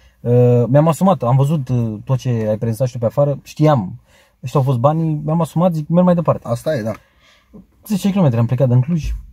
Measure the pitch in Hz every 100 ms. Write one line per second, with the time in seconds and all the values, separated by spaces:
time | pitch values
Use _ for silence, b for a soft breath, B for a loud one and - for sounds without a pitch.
0 | _ _ 117 123 123 120 113 143 160 156
1 | 185 165 120 131 139 165 127 123 113 107
2 | 117 131 131 117 110 107 117 110 127 120
3 | 113 - 143 139 - - 151 139 92 -
4 | b b b b 127 151 131 123 139 160
5 | 160 151 151 165 160 160 185 160 147 170
6 | 180 175 156 113 - 120 - 147 110 98
7 | b b b b b - - _ - 202
8 | 202 190 156 113 117 123 131 123 127 175
9 | - - -